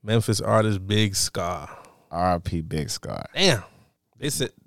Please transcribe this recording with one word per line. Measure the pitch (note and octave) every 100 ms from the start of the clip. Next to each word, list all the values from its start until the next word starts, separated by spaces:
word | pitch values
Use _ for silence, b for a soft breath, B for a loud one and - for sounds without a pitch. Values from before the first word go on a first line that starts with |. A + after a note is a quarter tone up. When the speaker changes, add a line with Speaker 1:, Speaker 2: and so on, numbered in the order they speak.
Speaker 1:
Memphis | G#2+ A2+ A2 G#2
artist | G#2 A2 A2 G2 G2
Big | G#2+ G#2+ G2
Scar. | - - F2 F2 D2 B B B B
Speaker 2:
R | E2+ F2+ F2
I |
P | - E2+
Big | D#2+ D#2+ C#2+
Scar. | - - - -
Speaker 1:
Damn. | - F#3+ A#2 - b b _ _ _
They | C#3+
said, | - B2+ _